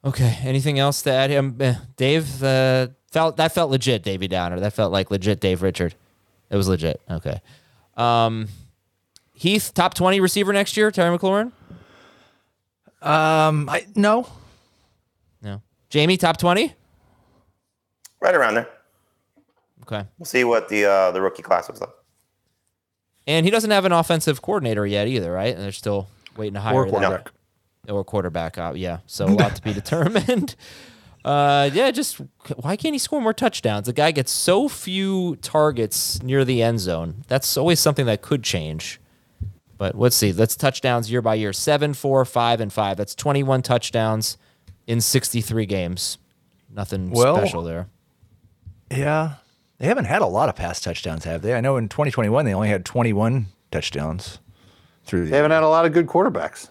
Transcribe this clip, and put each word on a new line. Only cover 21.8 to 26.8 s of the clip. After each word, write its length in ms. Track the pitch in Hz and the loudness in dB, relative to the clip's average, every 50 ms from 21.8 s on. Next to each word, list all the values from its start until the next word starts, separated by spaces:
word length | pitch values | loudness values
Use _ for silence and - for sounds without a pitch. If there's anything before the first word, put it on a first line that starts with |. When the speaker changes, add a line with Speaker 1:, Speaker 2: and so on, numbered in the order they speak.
Speaker 3:
like. 100 | - - - _ _ _ _ _ _ _ _ _ _ _ _ _ _ _ _ _ _ _ _ _ _ _ _ _ _ | -12 -14 -14 _ _ _ _ _ _ _ _ _ _ _ _ _ _ _ _ _ _ _ _ _ _ _ _ _ _
Speaker 1:
And 200 | - 151 160 160 | 0 0 2 2
he 40 | 190 | 4
doesn't 200 | 208 226 214 214 | 2 2 2 2
have 140 | 214 196 185 | 2 2 4
an 80 | 190 175 | 4 2
offensive 500 | 170 165 - 175 160 - - 143 127 - | 2 2 2 0 0 0 -2 -2 -2 -2
coordinator 440 | - 208 208 147 120 110 104 104 | -4 -2 -2 0 -2 -2 0 0
yet 200 | 101 101 101 104 | 0 0 0 0
either, 240 | 117 131 117 92 85 | 0 -2 -2 -2 -2
right? 240 | 90 92 98 117 120 | -4 -2 -2 -2 -4
And 80 | 85 101 | -4 -8
they're 100 | 101 98 | -10 -10
still 360 | - - 107 101 98 95 98 - _ _ - _ | -8 -6 -4 -4 -4 -4 -8 -16 _ _ -20 _
waiting 180 | - 110 107 98 | -10 -10 -8 -8
to 60 | 98 | -6
hire 140 | 101 113 113 | -4 0 0
Speaker 2:
Or 100 | 131 | 0